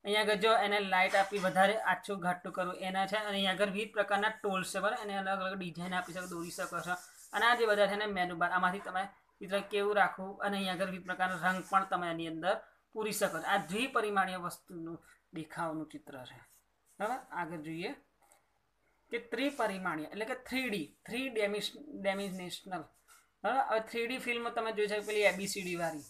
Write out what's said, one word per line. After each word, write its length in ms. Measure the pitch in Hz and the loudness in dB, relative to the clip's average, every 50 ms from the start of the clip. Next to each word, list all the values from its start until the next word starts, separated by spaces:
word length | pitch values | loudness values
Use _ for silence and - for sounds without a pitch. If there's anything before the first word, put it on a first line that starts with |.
| - | 0
અહીંયા 180 | 202 208 214 | 2 2 2
આગળ 120 | 214 202 214 | 4 4 2
જો 200 | 185 196 226 226 | 4 6 6 6
એને 260 | 202 202 202 208 208 | 6 4 4 2 2
લાઇટ 360 | 202 190 190 185 190 190 - | 2 2 4 4 4 6 6
આપી, 220 | 196 196 - 208 | 4 4 4 0
વધારે 400 | 202 180 185 156 185 196 196 214 | 0 0 2 6 6 6 6 6
આછું 420 | 220 - 185 185 - - - 202 190 | 2 2 0 0 0 -2 -6 -6 -2
ઘાટું 340 | 170 180 175 175 - 190 175 | 0 -2 -2 -2 -6 -8 -4
કરવું 220 | 190 180 180 180 | -4 -4 -4 -4
એના 300 | - 185 185 185 190 196 | -4 -6 -2 0 0 0
છે. 100 | 190 202 | 0 0
અને 120 | 214 214 | -2 -2
અહીંયા 240 | 208 196 196 196 190 | 0 0 2 2 2
આગળ 180 | 185 175 208 202 | 4 2 2 2
વિવિધ 240 | 185 202 220 202 - | 2 -2 -4 -2 0
પ્રકારના 360 | 214 202 - 208 196 208 214 | 0 2 2 2 2 2 0
ટૂલ્સ 440 | - - - 202 190 185 175 - - | -2 -2 -4 -2 0 0 -2 -2 -4
છે, 60 | 190 | 0
બરાબર? 240 | 185 208 220 220 220 | 0 0 0 -2 -4
એને 140 | 208 196 | -4 -4
અલગ 220 | 196 190 190 196 190 | -4 -2 -2 -2 -2
અલગ 180 | 190 190 196 | -2 -4 -4
ડિઝાઇન 360 | 196 180 175 156 170 175 180 180 | -4 -6 -8 -6 -6 -6 -2 -2
આપી 200 | 180 180 175 165 | -2 -4 -4 -8
શકો, 120 | 185 180 | -8 -6
દોરી 260 | 180 180 170 170 175 | -6 -6 -6 -6 -6
શકો 280 | - - 180 175 175 170 | -6 -6 -6 -4 -4 -6
છો. 140 | 160 175 180 180 - - - - - - - | -4 -4 -4 -6 -6 -16 -20 -20 -18 -6 0
અને 120 | 208 233 | 4 6
આ 100 | 233 240 | 6 6
જે 100 | 233 233 | 6 4
બધા 220 | 214 208 202 202 | 4 6 6 6
છે 80 | 190 202 | 4 4
ને 100 | 202 214 | 0 -2
મેનુ 300 | 214 202 185 180 180 180 | -2 0 0 0 0 2
બાર, 160 | 165 175 170 | 0 0 2
આમાંથી 280 | 175 180 185 180 185 202 | 4 4 2 2 0 0
તમે 260 | - 185 185 185 196 196 - _ _ _ _ _ | -6 -4 -2 -2 -4 -4 -8 _ _ _ _ _
ચિત્ર 200 | 196 175 190 202 | -6 -2 -2 -2
કેવું 360 | 196 - 208 202 202 208 208 | 0 0 0 2 2 4 6
રાખવું 420 | 202 185 - - - 190 196 202 | 6 6 6 4 -4 -8 -10 -6
અને 200 | - - 202 202 | -2 -2 0 0
અહીંયા 160 | 196 196 185 180 | 0 0 0 0
આગળ 120 | 170 196 | 0 -2
વિવિધ 200 | 185 185 180 175 | -2 -2 -8 -6
પ્રકારના 440 | 180 180 175 185 185 185 170 160 185 | -6 0 0 0 0 0 0 0 0
રંગ 140 | 185 185 - - | 0 0 -2 2
પણ 140 | 196 190 190 | 2 2 2
તમે 240 | - 190 175 175 | 2 -2 -2 0
એની 200 | 170 165 165 165 | -2 -2 -2 -4
અંદર 340 | 165 160 160 160 185 214 220 - - _ _ _ _ _ | -6 -6 -2 0 0 0 0 -4 -14 _ _ _ _ _
પૂરી 180 | 220 208 214 | -4 -2 -2
શકો 280 | 190 - 208 180 170 160 | 0 0 0 0 0 -2
છો. 40 | - | 0
આ 100 | - 196 | 2 2
દ્વિપરિમાણીય 800 | 202 - 156 185 220 254 262 254 240 214 208 202 196 185 185 185 | 2 2 0 -2 -2 -2 2 2 0 0 2 2 2 2 2 -2
વસ્તુનું 680 | 185 175 170 - - _ - 185 170 165 165 170 165 - - - _ _ _ - | -4 -6 -6 -8 -10 _ -14 -10 -10 -8 -8 -10 -10 -14 -20 -20 _ _ _ -10
દેખાવનું 560 | 156 156 - - 160 170 165 156 160 151 151 | -10 -10 -8 -4 -4 -2 -2 -2 -4 -8 -8
ચિત્ર 360 | - 143 _ - 139 127 123 | -12 -16 _ -14 -14 -14 -14
છે, 140 | 127 131 127 123 _ - _ _ _ _ _ _ _ _ - | -16 -18 -20 -20 _ -20 _ _ _ _ _ _ _ _ -6
બરાબર? 360 | 196 220 247 262 - - 147 | -4 -4 -4 -6 -8 -8 -6
આગળ 220 | 170 170 156 175 | -6 -6 -6 -6
જોઈએ 380 | 160 147 160 160 165 180 226 285 - _ _ _ _ _ _ - _ _ _ _ _ _ _ _ _ _ _ _ _ _ _ | -8 -8 -8 -6 -6 -6 -6 -8 -10 _ _ _ _ _ _ -20 _ _ _ _ _ _ _ _ _ _ _ _ _ _ _
કે 80 | 233 233 | -6 -6
ત્રિપરિમાણીય 880 | 233 - - 226 269 285 285 - 233 214 190 185 185 180 160 156 151 | -4 -4 -2 0 0 0 0 0 0 0 0 -2 -2 -2 -2 -2 -6
એટલે 180 | - - 202 220 | -8 -6 -6 -6
કે 80 | 247 254 | -6 -6
થ્રી 360 | 254 - - 240 262 262 240 | -8 -8 -4 -2 -2 0 0
ડી, 280 | 208 185 147 - - _ _ | -2 -2 -4 -6 -12 _ _
થ્રી 240 | - 214 247 269 262 | -6 -6 -4 -4 -2
ડેમિશ-, 720 | 226 220 208 202 208 208 196 - - - - - - 202 | 0 0 0 0 0 -2 -4 -6 -8 -10 -16 -14 -12 -2
ડાયમેન્શનલ, 840 | 190 196 196 196 202 196 180 185 180 175 - - - 196 185 165 151 - _ _ _ _ - - _ _ _ _ - | -2 0 0 0 -4 -6 -6 -8 -8 -8 -10 -12 -10 -8 -8 -8 -8 -12 _ _ _ _ -20 -20 _ _ _ _ -2
બરાબર? 160 | 202 247 269 | 2 2 2
હવે 200 | - - 214 220 | 2 2 2 0
થ્રી 280 | 220 - - 233 233 | 0 -2 -4 -4 -2
ડી 100 | 226 262 | -2 -2
ફિલ્મ 320 | 254 - 247 240 233 233 233 | -4 -2 -2 -2 -2 -2 -2
તમે 220 | 233 240 220 226 | -2 -2 -2 -2
જોઈ 160 | 214 202 214 | 0 0 0
શકો, 140 | 196 214 208 | 0 0 -2
પેલી 180 | 202 214 214 208 | -2 0 2 6
એ 120 | 208 190 | 6 6
બી 160 | 180 190 196 | 4 4 -4
સી 160 | 196 - 202 185 | -4 -4 -4 -4
ડી 120 | 180 175 | -4 -2
વાળી 280 | 170 170 160 160 147 139 - | -2 -2 -2 -4 -6 -12 -14